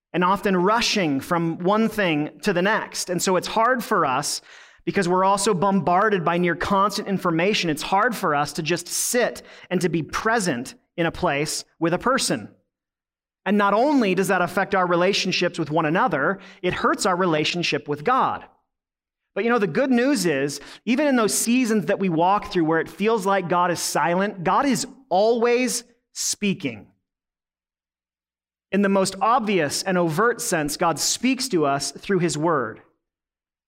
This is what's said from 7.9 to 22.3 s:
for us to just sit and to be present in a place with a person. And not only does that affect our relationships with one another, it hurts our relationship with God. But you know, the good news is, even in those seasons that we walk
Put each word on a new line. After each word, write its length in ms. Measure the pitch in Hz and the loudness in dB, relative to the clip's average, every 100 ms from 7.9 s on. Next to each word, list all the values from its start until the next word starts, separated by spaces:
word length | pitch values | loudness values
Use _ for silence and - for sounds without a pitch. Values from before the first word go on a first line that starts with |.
| 196 240 196 | 0 2 0
for 180 | 175 | 0
us 180 | 147 147 | 0 -2
to 80 | - | -4
just 260 | 156 170 - | -4 -4 -4
sit 540 | - - 247 214 - - - - | -4 -2 0 -2 -4 -18 -20 -6
and 100 | 185 | -2
to 60 | 175 | 0
be 140 | 170 | -2
present 720 | - - 220 233 180 120 131 - _ - | -4 -4 -2 0 -2 -4 -8 -16 _ -4
in 100 | 165 | -4
a 60 | |
place 520 | - 175 139 151 - - _ | -2 -2 -2 -2 -6 -10 _
with 160 | 165 | -2
a 40 | 175 | 0
person. 540 | 233 262 - 143 98 _ _ _ _ _ _ _ _ _ 185 | 0 0 0 -4 -6 _ _ _ _ _ _ _ _ _ 0
And 100 | 202 | 2
not 160 | 202 | 4
only 440 | 202 277 285 208 180 | 2 2 2 2 0
does 120 | 185 | 0
that 140 | 185 | 0
affect 320 | 175 202 190 | 0 -2 0
our 120 | 196 180 | 0 2
relationships 720 | 175 180 190 185 170 175 175 | 2 2 0 -2 -2 -2 -4
with 100 | 151 | -2
one 160 | 156 156 | 0 0
another, 540 | 175 247 143 151 196 - - | 0 0 0 -2 -4 -10 -6
it 140 | 180 | -4
hurts 320 | 175 247 339 202 | -2 -2 0 0
our 100 | 180 | 0
relationship 720 | 185 156 156 175 165 147 - | 0 0 0 -2 -2 -4 -4
with 160 | 143 | -4
God. 420 | 151 254 165 95 - _ _ _ _ _ _ _ _ | 0 0 0 -4 -12 _ _ _ _ _ _ _ _
But 120 | - | -4
you 60 | 226 | 0
know, 100 | 240 | 2
the 80 | 196 | 2
good 240 | 151 277 | 0 2
news 340 | 240 262 269 175 | 2 2 2 0
is, 340 | 139 143 139 - - - | 0 -2 -6 -14 -10 -2
even 200 | 254 302 | 2 2
in 80 | |
those 180 | 254 208 | 2 2
seasons 540 | - - 247 240 220 156 | 0 0 2 2 0 0
that 140 | 196 | 0
we 80 | 190 | 0
walk 420 | 160 175 | 2 2